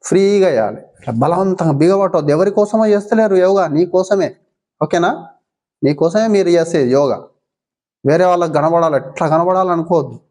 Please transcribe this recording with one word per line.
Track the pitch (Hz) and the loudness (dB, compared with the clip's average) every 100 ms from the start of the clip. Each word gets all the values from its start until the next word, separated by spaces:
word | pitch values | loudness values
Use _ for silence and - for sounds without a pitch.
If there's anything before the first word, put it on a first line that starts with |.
ఫ్రీగా | - 175 196 202 185 | -2 0 2 2 2
చేయాలి. | 131 107 107 - _ | 0 -2 -6 -18 _
ఇట్లా | - 117 | -8 -2
బలవంతంగా | 139 175 190 185 165 139 | 0 0 -2 0 0 2
బిగబట్టొద్దు. | 165 196 190 170 147 | 2 2 0 0 0
ఎవరి | 151 190 | 0 0
కోసమో | 202 208 220 220 | 0 0 0 2
చేస్తలేరు | 208 208 220 220 190 | 0 0 0 2 2
యోగా, | 185 196 170 | 2 2 0
నీ | 143 175 | 0 0
కోసమే. | 180 185 202 160 - _ _ _ _ | 0 0 -2 -2 -6 _ _ _ _
ఓకేనా? | 151 175 165 160 - _ _ _ _ _ | -4 -2 -2 -4 -12 _ _ _ _ _
నీ | 139 | -2
కోసమే | 143 160 190 226 | 0 0 0 0
మీరు | 202 175 | 0 2
చేసేది | 170 165 170 127 | 0 0 0 0
యోగా. | 131 143 101 - _ _ _ _ _ _ _ 131 | 2 0 -4 -10 _ _ _ _ _ _ _ -2
వేరే | 160 180 | 2 2
వాళ్ళకి | 175 170 | 2 0
కనబడాలి, | 151 151 170 165 143 | 0 0 2 0 -2
ఎట్లా | - - 160 | -4 -6 -2
కనబడాలనుకోవద్దు. | 160 175 185 185 170 165 175 127 117 _ | 0 0 0 0 -2 0 -2 -2 -10 _